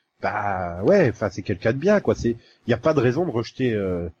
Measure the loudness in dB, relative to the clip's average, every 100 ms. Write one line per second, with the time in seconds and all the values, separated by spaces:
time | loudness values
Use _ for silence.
0 | _ _ -6 -4 -4 -4 -4 -2 2 4
1 | 4 0 -4 -4 -6 -2 -2 0 2 2
2 | 2 0 0 -4 _ _ -2 0 2 4
3 | 2 2 -2 -2 -6 -4 -2 0 -2 -2
4 | -6 -10